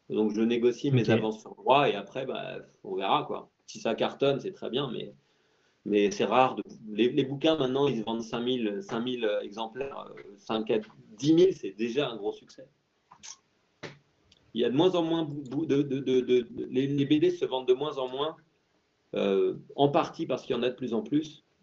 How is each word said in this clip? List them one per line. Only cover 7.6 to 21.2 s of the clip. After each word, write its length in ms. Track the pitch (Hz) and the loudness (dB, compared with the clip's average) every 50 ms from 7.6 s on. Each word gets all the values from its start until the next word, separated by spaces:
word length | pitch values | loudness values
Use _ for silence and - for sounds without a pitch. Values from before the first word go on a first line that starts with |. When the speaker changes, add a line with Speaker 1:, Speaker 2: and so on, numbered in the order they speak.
| 135 127 131 139 143 139 | 0 -2 0 0 0 0
Speaker 1:
ils 100 | 117 113 | 0 -2
se 40 | |
vendent 200 | 104 113 113 117 | -4 -4 -6 -6
cinq 180 | 113 - 127 117 | -6 -8 -8 -6
mille, 420 | 120 127 131 120 110 104 101 98 | -4 -2 -2 -2 -2 -4 -4 -6
cinq 180 | 98 - 117 113 | -8 -6 -6 -6
mille, 240 | 120 127 123 120 113 | -4 -4 -4 -2 -2
euh, 160 | 104 104 104 | -2 -2 -2
exemplaires. 640 | 107 104 104 113 113 110 - 123 - - - 101 101 101 - | -6 -8 -8 -10 -10 -10 -8 -8 -8 -8 -8 -12 -14 -14 -16
Euh, 60 | - - - - - | -18 -18 -18 -20 -18
cinq 320 | - - 113 110 110 117 | -6 -4 -2 -2 0 0
à 80 | 123 214 - - - - - - 110 - | 0 0 0 -6 -20 -20 -20 -20 -12 -2
dix 160 | 131 151 160 | 2 4 6
mille, 200 | 170 185 190 - | 8 6 6 4
c'est 180 | - - 98 | 0 -8 -10
déjà 360 | 95 104 117 120 113 143 143 123 | -6 -4 -4 -2 -2 -2 -2 -2
un 80 | 113 | -4
gros 160 | 101 101 107 | -4 -6 -6
succès. 340 | - - - _ - - 131 _ _ _ _ _ _ _ _ _ - _ - - - _ _ _ _ _ _ _ _ _ - - - _ _ _ _ _ _ _ _ _ _ _ - | -6 -6 -16 _ -20 -20 -20 _ _ _ _ _ _ _ _ _ -20 _ -20 -20 -20 _ _ _ _ _ _ _ _ _ -18 -18 -18 _ _ _ _ _ _ _ _ _ _ _ -2
Il 80 | 113 | 0
y 20 | 120 | 0
a 60 | 120 | 2
de 40 | 123 | 4
moins 200 | 147 180 185 180 | 4 4 4 4
en 80 | 175 | 2
moins 220 | 165 165 165 165 160 | 0 0 0 -2 -2
bou-, 180 | 143 143 143 135 117 | -4 -6 -10 -10 -6
bou-, 160 | 131 151 160 | -4 -4 0
de, 160 | 131 135 143 | 2 2 2
de, 160 | 143 131 131 139 | 2 0 -2 -4
de, 220 | 127 131 127 127 | 0 2 2 2
de, 200 | 117 120 123 123 | 4 4 4 2
de, 240 | 117 - - - - - | 2 0 -10 -10 -8 -2
les, 160 | 127 131 139 | 0 0 0
les 180 | 139 143 139 139 | 0 0 0 2
B 160 | - 151 151 | 4 4 4
D 100 | 175 180 | 4 2
se 140 | 175 - 139 | 2 0 -4
vendent 240 | - 127 131 127 123 | -2 -2 -2 4 4
de 60 | 127 | 4
moins 240 | 131 147 151 143 135 | 4 2 -4 -4 -4
en 100 | 127 127 | -4 -4
moins, 280 | 127 139 147 160 160 - _ _ _ _ _ _ _ _ _ _ _ _ _ - - | -4 -4 -4 -4 -4 -10 _ _ _ _ _ _ _ _ _ _ _ _ _ -6 -2
euh, 400 | 98 98 98 98 95 92 92 92 - - - - | 0 2 2 2 2 2 2 0 -4 -10 -10 2
en 140 | 131 143 143 | 2 2 4
partie 340 | 151 160 139 - - - 175 | 4 2 0 0 -4 -8 -4
parce 200 | 160 131 - - | -4 -4 -4 -2
qu'il 120 | - 123 | -4 -2
y 20 | 117 | 0
en 40 | |
a 80 | 123 127 | 0 -2
de 40 | 123 | -2
plus 200 | - 127 110 113 | -4 -4 -2 -2
en 80 | 110 | -2
plus. 420 | 104 - 143 151 | -2 0 -2 -2